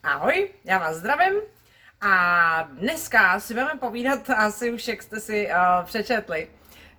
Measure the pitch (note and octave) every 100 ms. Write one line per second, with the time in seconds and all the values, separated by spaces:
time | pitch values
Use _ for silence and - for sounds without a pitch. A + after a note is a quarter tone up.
0 | D3+ C#3+ F#3 F4+ G4+ - - F#3 D#3+ D#3+
1 | F#3 D4 F#4 G4+ G#4+ _ _ _ - _
2 | G3+ F#3+ F3 F3 E3 D#3+ E3 C3+ G#3+ D#4+
3 | - A3+ F#3+ F#3+ - A#3 C#4 D#4 B3 A#3
4 | B3 C#4 - A#3 G#3+ G#3 A#3+ A#3 A#3+ G#3+
5 | - A3 G#3+ G#3+ G3+ E3+ F3+ F3+ F3 A3
6 | G#3 A#3 G#3 D#3+ E3+ - - - -